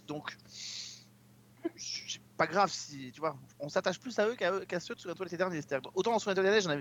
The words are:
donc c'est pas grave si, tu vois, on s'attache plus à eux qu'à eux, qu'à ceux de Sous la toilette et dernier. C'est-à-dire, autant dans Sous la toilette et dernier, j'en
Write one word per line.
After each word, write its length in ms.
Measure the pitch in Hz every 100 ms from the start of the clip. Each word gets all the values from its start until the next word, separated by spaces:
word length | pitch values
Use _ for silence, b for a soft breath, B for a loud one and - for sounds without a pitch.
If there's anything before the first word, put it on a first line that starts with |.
| -
donc 300 | 151 - - - B B B B B B - - - - - 339 -
c'est 440 | - - - - - -
pas 100 | 156
grave 240 | 180 190
si, 400 | - - 143 131
tu 60 | 127
vois, 160 | 156 139 131 -
on 100 | 143
s'attache 300 | 185 185 180
plus 180 | 254 220
à 80 | 214
eux 80 | 247
qu'à 160 | 180
eux, 120 | 190
qu'à 140 | 185 175
ceux 160 | -
de 60 | 233
Sous 80 | 185
la 60 |
toilette 180 | 170 185
et 40 | 170
dernier. 180 | 185 160
C'est-à-dire, 340 | 143 135 -
autant 180 | 185 226
dans 60 | 220
Sous 80 | 208
la 60 | 190
toilette 160 | 190
et 80 | 214
dernier, 20 |
j'en 80 | 180 147